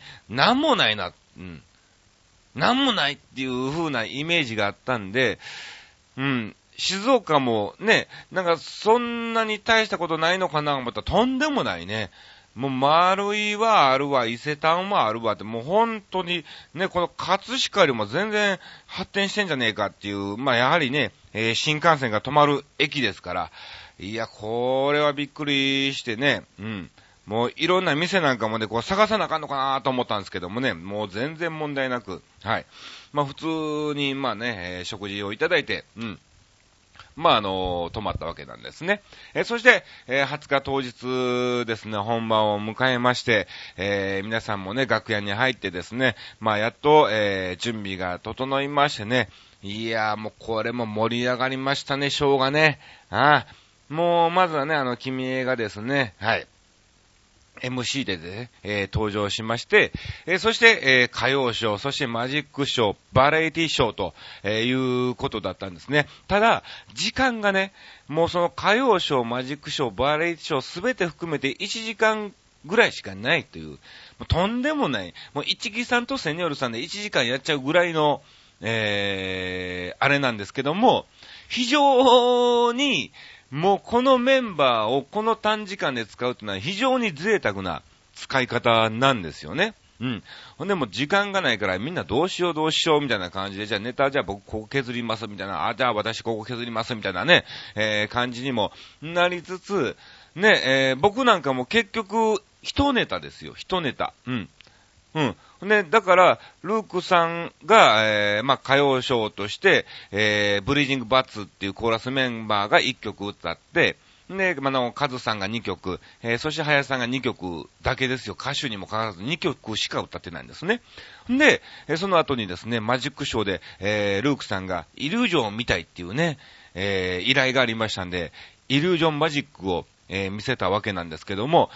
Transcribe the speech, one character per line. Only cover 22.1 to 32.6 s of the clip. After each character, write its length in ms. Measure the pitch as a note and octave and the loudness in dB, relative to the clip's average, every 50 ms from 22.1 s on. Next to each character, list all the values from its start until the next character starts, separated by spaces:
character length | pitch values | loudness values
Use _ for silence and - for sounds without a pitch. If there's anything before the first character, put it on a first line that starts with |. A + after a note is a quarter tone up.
が 100 | G#2+ G#2 | -2 -2
止 100 | - C3 | -2 2
ま 140 | C#3+ D3+ D3 | 4 4 4
る 180 | D3 C#3+ C3+ - _ _ - | 4 4 0 -4 _ _ -2
駅 220 | D3 D3+ D3 D3 | -2 -2 0 -2
で 100 | B2 G#2 F2+ | -2 -2 -2
す 80 | - | -4
か 120 | - F2+ F2 | -10 -8 -6
ら、 180 | F2+ E2 - - - - - - - - - _ _ | -6 -6 -6 -10 -18 -18 -18 -18 -18 -20 -20 _ _
い 160 | F2 G2 A2 | -12 -8 -6
や、 140 | A2 A2+ - | -6 -8 -8
こ 640 | - - G#2+ G#2+ A#2 A#2+ B2 B2+ C3 C3+ C3+ C#3+ D3 | -10 -12 -8 -6 -4 -2 0 0 0 2 2 2 2
れ 60 | D3 | 2
は 140 | D3+ D3 C#3 | 2 2 0
び 120 | C#3+ C#3+ | -2 -6
っ 40 | C#3 | -8
く 160 | _ - D3+ | _ -8 -4
り 480 | C#3+ C#3+ C#3 C3+ C3+ C3+ C3+ C3+ C#3 C3+ | -2 0 2 2 2 0 0 0 -2 -4
し 100 | - - | -4 -6
て 140 | B2 A2 A2 | -6 -6 0
ね、 260 | C#3 C#3+ A#2+ F#2 - _ _ - | 2 2 2 0 -2 _ _ -14
う 40 | G2+ | -10
ん。 260 | A2 A2 G2 D#2+ - _ - _ _ _ _ _ | -10 -8 -10 -10 -14 _ -20 _ _ _ _ _
も 220 | F2+ G#2 A2+ A#2+ B2 | -6 -2 -2 -2 -2
う 60 | - | -2
い 100 | - D3+ | -4 0
ろ 160 | E3 F3+ F#3 | 2 2 2
ん 40 | F#3 | 2
な 100 | F3 - | 0 0
店 240 | F3+ F3 E3+ F#3+ F#3+ | 0 -2 0 0 2
な 140 | D#3+ C#3 B2+ | 2 2 0
ん 40 | G#2 | 0
か 120 | A2+ G#2+ | -2 -2
も 100 | A2+ A2+ | -2 -2
ね、 80 | A2 G2 | -4 -2
こ 100 | G#2+ A#2 | -2 -4
う 40 | |
探 260 | A2+ - G3 G3 G#3+ G3 | -2 -2 2 2 2 2
さ 100 | A3 G#3 | 2 -2
な 80 | E3+ | -2
あ 20 | C#3+ | -2
か 80 | D#3 D#3 | -4 -4
ん 40 | |
の 60 | D3+ C3+ | -4 -4
か 80 | C#3+ | -4
な 260 | C3+ C3 C#3 C3+ C3+ | -2 -2 0 0 0
と 80 | A2+ C#3 | 0 -2
思 140 | C3 B2+ A#2+ | -2 -2 -2
っ 20 | |
た 120 | - A2+ G#2 | -2 -2 -4
ん 40 | |
で 40 | F#2+ | -4
す 60 | - | -6
け 100 | - F#2+ | -8 -8
ど 80 | F2 F2 | -8 -6
も 100 | G2+ A#2+ | -6 -2
ね、 140 | C3+ B2 F#2+ | -2 -2 -2
も 320 | E2 E2+ G2 G2+ G#2 G#2+ | -4 -8 -8 -6 -6 -6
う 40 | G2 | -6
全 280 | F2 G#2 B2+ D3+ E3 D#3 | -6 -6 -6 -6 -6 -6
然 200 | E3+ E3 D#3+ D#3 | -6 -6 -6 -6
問 160 | D3+ D3 C#3+ | -6 -6 -4
題 160 | C#3 C3+ C3 | -4 -2 -2
な 120 | B2 A#2+ | -2 -6
く、 200 | - - F2+ D#2 _ _ _ - - | -6 -8 -12 -12 _ _ _ -14 -4
は 160 | G2 A2+ | -2 -2
い。 60 | F2+ | -2